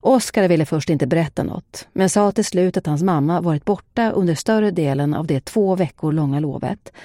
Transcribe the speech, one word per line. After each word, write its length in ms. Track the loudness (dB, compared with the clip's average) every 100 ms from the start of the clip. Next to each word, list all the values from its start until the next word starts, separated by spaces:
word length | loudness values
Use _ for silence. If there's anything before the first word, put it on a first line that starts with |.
Oskar 460 | 4 2 2 0 4
ville 180 | 4 2
först 240 | -2 -2
inte 160 | -2 0
berätta 360 | 0 -2 -4
något, 460 | -6 -8 -14 -20 -12
men 180 | 0 0
sa 220 | 2 0
till 120 | 0
slut 320 | -2 0 0 0
att 100 | -2
hans 160 | 0
mamma 380 | 2 2 2 0
varit 240 | 0 -2
borta 460 | -2 -4 -4 -2 0
under 240 | 2 0
större 360 | 0 0 2 2
delen 440 | 0 0 0 -2
av 120 | -2 -2
det 180 | -2
två 300 | -2 0 0
veckor 380 | 2 -2 -2 -2
långa 280 | 0 0 0
lovet 520 | -2 -4 -6 -8 -12 -20